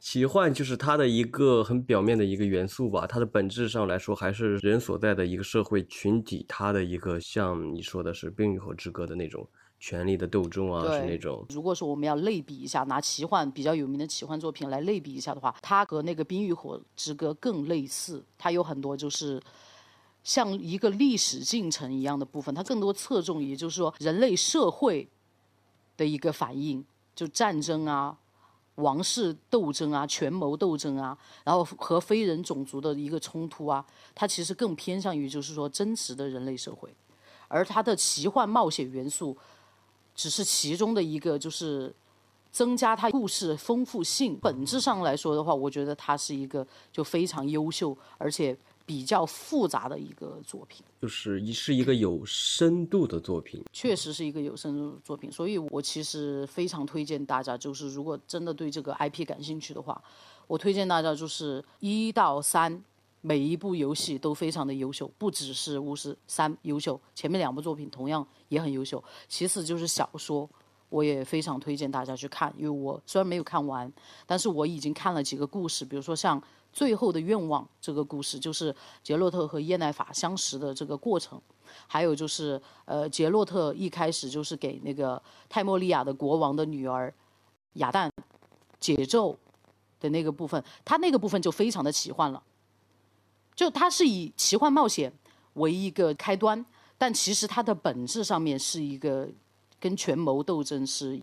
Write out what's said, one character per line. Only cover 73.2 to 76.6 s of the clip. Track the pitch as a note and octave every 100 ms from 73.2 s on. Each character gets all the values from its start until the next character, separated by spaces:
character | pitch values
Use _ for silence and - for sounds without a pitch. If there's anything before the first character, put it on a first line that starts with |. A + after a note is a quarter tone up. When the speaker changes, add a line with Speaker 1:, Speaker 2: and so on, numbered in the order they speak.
| F#3
Speaker 2:
没 | F3
有 |
看 | D#3 E3+ D3
完， | C3 B2 - - - -
但 | F#3
是 | A3
我 | D#3 D3+
已 | E3
经 | C#3+
看 | D3+ F#3+
了 | E3
几 | C#3 C#3+
个 | C#3+
故 | G3+ E3+
事， | - C#3+
比 | C#3
如 |
说 | C#3
像 | D#3+ F#3+ C#3+ - _